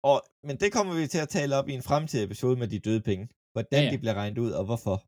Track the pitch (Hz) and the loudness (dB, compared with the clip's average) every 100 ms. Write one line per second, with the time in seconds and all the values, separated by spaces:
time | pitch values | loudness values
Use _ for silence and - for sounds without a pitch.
0 | 139 139 - _ 147 139 202 220 196 165 | 4 2 0 _ -10 -2 0 2 2 0
1 | 151 170 151 165 143 139 139 135 - 147 | 0 0 0 -2 0 0 0 -6 0 0
2 | 156 123 101 104 123 127 117 104 104 113 | 0 -2 -2 0 0 0 0 -4 0 0
3 | 107 95 110 _ _ 113 - 139 139 101 | 0 -4 -6 _ _ -8 0 2 2 0
4 | 113 101 104 104 117 - 101 117 - 92 | -2 -2 -2 -2 -2 -2 -2 -2 -2 -2